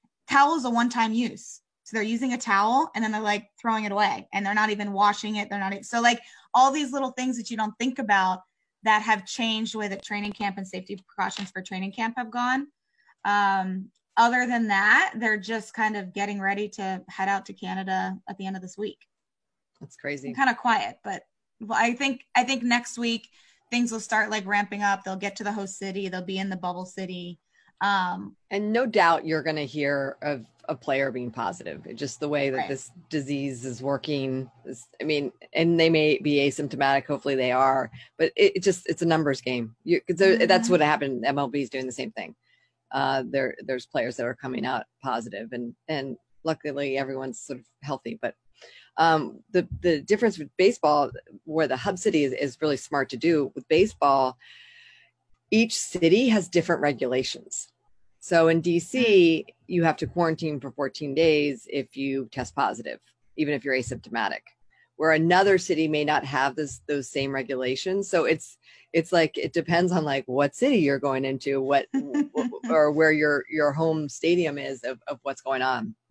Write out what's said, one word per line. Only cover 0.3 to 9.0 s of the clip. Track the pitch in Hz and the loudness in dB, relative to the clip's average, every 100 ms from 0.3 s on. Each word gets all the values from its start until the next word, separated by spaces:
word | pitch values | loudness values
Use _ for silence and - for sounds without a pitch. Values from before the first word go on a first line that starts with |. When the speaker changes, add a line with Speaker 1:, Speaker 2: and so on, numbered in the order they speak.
| 277 285 330 | 4 6 4
Speaker 1:
is | |
a | 247 | 0
one-time | 233 240 240 226 | 2 0 0 0
use. | 226 233 - - - _ _ | 0 -2 -6 -18 -20 _ _
So | - 214 | -8 -4
they're | |
using | 214 226 262 | -2 -2 -2
a | 240 | -4
towel | 226 196 214 254 - 220 | 0 2 4 2 0 -2
and | |
then | 220 | -2
they're, | 214 | -2
like, | 208 208 208 _ | -2 -2 -6 _
throwing | 233 220 | -2 -2
it | 214 | 0
away, | 196 196 107 - | 0 0 -2 -6
and | 196 | -6
they're | 196 | -2
not | 214 214 | 0 0
even | 208 208 | -2 -4
washing | 196 208 202 214 214 | 2 2 2 -4 -6
it. | 202 | -6
They're | 202 | -6
not | 196 | -6
e-, | 202 | -8
so, | - 233 | -4 2
like, | 240 240 - - _ | 4 2 -4 -20 _
all | 247 269 | 6 6
these | 294 269 | 4 -2
little | 269 269 | -4 -4
things | 262 262 240 | -4 -4 -4
that | - | -6
you | 226 | -4
don't | 214 - | -4 -2
think | 254 254 | -4 -2
about | 214 196 185 185 - _ _ _ | 2 4 4 0 -8 _ _ _
that | 220 214 | 2 2